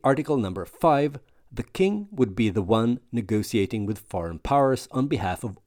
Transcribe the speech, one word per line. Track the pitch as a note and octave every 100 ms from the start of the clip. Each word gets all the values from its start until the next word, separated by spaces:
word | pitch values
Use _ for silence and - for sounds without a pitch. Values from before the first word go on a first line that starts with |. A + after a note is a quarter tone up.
article | C#3 C#3 D3 C#3+
number | G2 F#2 F2
five, | - E3+ C#3+ D3 C#3+ - _ _
the | -
king | - - F#3+ G#3 G3+
would | F#3 B2+ F#2+
be | A2
the | G2
one | F2+ A2 A#2 B2 -
negotiating | A#2+ F#2+ G#2+ G2+ A2 F#2+ A2 G2+
with | G#2
foreign | - F#2+ E2 E2
powers | - C#3+ C3+ B2+ -
on | C3 C#3
behalf | C#3 F#2 F2+
of | A2+ F#2+